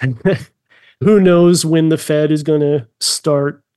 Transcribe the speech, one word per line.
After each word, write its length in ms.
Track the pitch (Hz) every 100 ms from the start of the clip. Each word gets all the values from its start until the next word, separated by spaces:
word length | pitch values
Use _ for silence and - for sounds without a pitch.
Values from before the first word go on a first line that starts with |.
| 131 117 190 -
<laughs> 540 | - _ _ _ _ -
Who 180 | 185 214
knows 460 | 185 175 175 180
when 240 | 160 165 160
the 80 | 151
Fed 340 | - 151 151
is 100 | 151
gonna 460 | 147 151 147 147 117 -
start 600 | - - 160 143 143 143 _